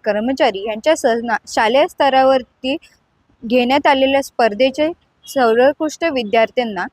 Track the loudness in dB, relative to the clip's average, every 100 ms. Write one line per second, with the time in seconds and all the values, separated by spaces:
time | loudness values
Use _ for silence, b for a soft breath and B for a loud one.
0 | -4 -2 -2 0 0 -2 -8 -6 -2 0
1 | 0 -2 -2 -6 -4 -2 0 2 0 0
2 | 2 4 4 2 -2 _ -6 -6 b b
3 | _ _ _ _ -2 0 2 0 2 2
4 | 2 0 -2 -2 -2 2 -2 0 -4 -4
5 | _ _ -8 -2 0 4 2 2 -4 -4
6 | -4 -4 -2 0 0 0 -4 -6 -10